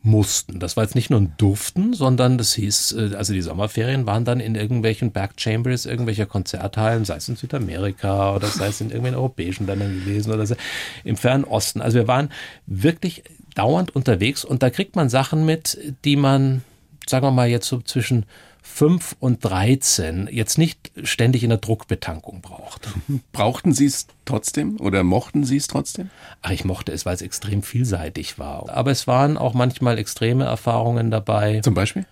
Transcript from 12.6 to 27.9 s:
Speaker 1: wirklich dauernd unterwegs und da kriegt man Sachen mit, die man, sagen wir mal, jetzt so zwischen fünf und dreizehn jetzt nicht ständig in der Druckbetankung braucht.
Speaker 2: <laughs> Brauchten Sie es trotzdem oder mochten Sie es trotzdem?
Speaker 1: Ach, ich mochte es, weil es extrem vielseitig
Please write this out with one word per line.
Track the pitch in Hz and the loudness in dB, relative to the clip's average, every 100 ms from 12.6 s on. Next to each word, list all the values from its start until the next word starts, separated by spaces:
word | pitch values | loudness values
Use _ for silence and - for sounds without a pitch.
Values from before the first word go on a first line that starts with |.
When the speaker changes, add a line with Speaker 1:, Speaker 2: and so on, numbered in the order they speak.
| - | -8
Speaker 1:
wirklich | 95 135 170 185 - - - - - | 0 2 2 -6 -6 -20 -20 -10 0
dauernd | 107 165 180 | 2 2 0
unterwegs | - 131 95 110 139 - | 0 2 2 2 -2 -4
und | 127 | 2
da | 127 | 2
kriegt | - 196 190 | 0 -2 0
man | 135 | 2
Sachen | 127 135 156 156 | 2 2 2 2
mit, | 160 - - 151 131 143 | 2 -2 -8 -10 -2 2
die | 143 | 4
man, | 139 135 135 131 - _ _ - - | 6 4 4 0 -4 _ _ -16 -2
sagen | 131 139 | 2 4
wir | |
mal, | 127 120 | 4 4
jetzt | 120 - | 2 0
so | 123 | -4
zwischen | - 131 110 123 101 - - _ | -2 -4 0 0 0 -12 -20 _
fünf | - - 151 180 - - | -16 2 4 4 -2 -4
und | 131 123 | 0 0
dreizehn | 107 92 104 135 - - 80 87 107 | 0 2 4 4 2 0 0 -4 -4
jetzt | - 107 - | -4 -2 2
nicht | 165 - - - | 0 -2 -18 -10
ständig | - - 117 123 | -6 2 2 4
in | 117 | 2
der | 113 | 0
Druckbetankung | 101 110 - - - 80 - 90 | 0 -4 -2 -6 -4 -10 -12 -18
braucht. | - - - - - 95 - | -18 -18 -18 -14 -10 -8 -4
Speaker 2:
<laughs> | 139 _ | -6 _
Brauchten | - 107 127 185 | 0 0 2 2
Sie | 131 143 | 4 4
es | - - _ - | 2 -10 _ -4
trotzdem | 117 - - - 214 | -4 -2 -4 -4 -2
oder | 98 95 | 0 2
mochten | 90 98 - 147 | 4 2 0 -2
Sie | 135 139 | 2 0
es | - | 0
trotzdem? | 143 135 - 190 - - - | -4 -6 -8 -12 -14 -20 -12
Speaker 1:
Ach, | - | -4
ich | 92 92 | -2 -2
mochte | 92 - | -4 -6
es, | 78 - | -6 -4
weil | 90 | -6
es | |
extrem | 90 - 104 101 | -6 -8 -2 -2
vielseitig | - 117 127 | -2 -2 0